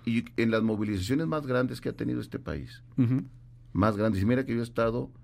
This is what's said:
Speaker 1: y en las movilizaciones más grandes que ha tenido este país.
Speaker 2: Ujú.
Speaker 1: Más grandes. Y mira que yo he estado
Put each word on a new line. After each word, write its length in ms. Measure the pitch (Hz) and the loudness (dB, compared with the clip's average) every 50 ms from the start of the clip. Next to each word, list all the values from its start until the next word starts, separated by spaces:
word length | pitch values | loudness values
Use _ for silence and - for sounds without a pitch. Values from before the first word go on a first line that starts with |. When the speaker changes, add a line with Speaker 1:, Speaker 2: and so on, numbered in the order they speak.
| - | -2
Speaker 1:
y 200 | 117 113 117 117 - - | -2 0 0 -2 -2 -2
en 160 | - 117 113 | 0 2 4
las 100 | 110 113 | 4 4
movilizaciones 680 | 113 110 107 104 107 104 104 92 90 107 131 151 165 | 2 2 2 0 0 0 0 -2 0 0 0 0 0
más 180 | 160 156 151 143 | 0 -2 -2 -2
grandes 320 | 131 123 123 127 127 123 - | 0 0 0 0 0 -2 -6
que 100 | - - | -6 -6
ha 40 | 113 | -4
tenido 260 | - 117 120 123 120 | -4 -4 -2 -2 -4
este 180 | 113 - - - | -4 -6 -10 -10
país. 440 | - - 76 71 64 - - - - - - | -8 -8 -8 -8 -8 -10 -14 -18 -20 -4 0
Speaker 2:
Ujú. 260 | - 123 117 131 135 - - - - - - - - - - | 2 2 2 2 0 -2 -6 -12 -20 -20 -20 -20 -20 -14 -4
Speaker 1:
Más 240 | - 92 101 110 104 | 0 2 2 4 2
grandes. 260 | 101 110 110 98 92 | 2 2 0 2 2
Y 40 | 95 | 2
mira 200 | 110 123 131 127 | 2 2 2 0
que 80 | - 117 | -2 -2
yo 60 | 117 | -2
he 40 | 117 | -4
estado 460 | 117 - 117 113 113 113 127 131 135 - - | -2 -2 0 0 0 0 -2 -6 -8 -12 -18